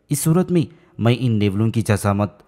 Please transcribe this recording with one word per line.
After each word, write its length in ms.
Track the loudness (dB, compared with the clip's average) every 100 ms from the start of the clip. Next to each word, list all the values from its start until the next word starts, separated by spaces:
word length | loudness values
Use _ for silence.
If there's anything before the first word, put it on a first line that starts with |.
| _
इस 100 | -4
सूरत 300 | 0 0 2
में 160 | 0 -2 -8 _ -2
मैं 180 | 0 2
इन 140 | 0
नेवलों 380 | 0 0 0 0
की 120 | 0
जसामत 580 | 0 0 0 -2 -4 -8